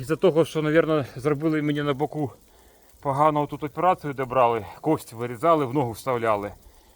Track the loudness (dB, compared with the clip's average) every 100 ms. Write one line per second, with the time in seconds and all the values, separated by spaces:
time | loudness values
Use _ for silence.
0 | -6 0 2 4 2 0 2 2 2 0
1 | -2 -4 -2 -2 0 0 -2 -2 -2 -2
2 | -4 -4 -6 -8 _ _ _ _ _ _
3 | -4 2 2 2 -2 -6 -8 0 2 2
4 | -2 -6 -2 2 4 2 -4 -6 -2 -2
5 | -4 -10 -8 -2 2 2 2 -2 -2 -4
6 | -4 -2 0 0 -4 -12 -20 _ _